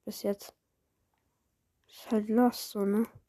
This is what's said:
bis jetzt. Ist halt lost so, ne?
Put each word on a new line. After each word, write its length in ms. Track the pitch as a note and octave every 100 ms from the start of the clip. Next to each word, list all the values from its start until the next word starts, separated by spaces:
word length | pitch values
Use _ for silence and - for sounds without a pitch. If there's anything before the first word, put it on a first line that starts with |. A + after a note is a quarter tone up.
| -
bis 160 | -
jetzt. 320 | G3+ G3+ - - _ _ _ _ _ _ _ _ _ _ _ _ _
Ist 240 | - -
halt 200 | A3 G#3
lost 400 | A3 B3 - -
so, 160 | G#3+ G3+
ne? 200 | G3+ A3+ -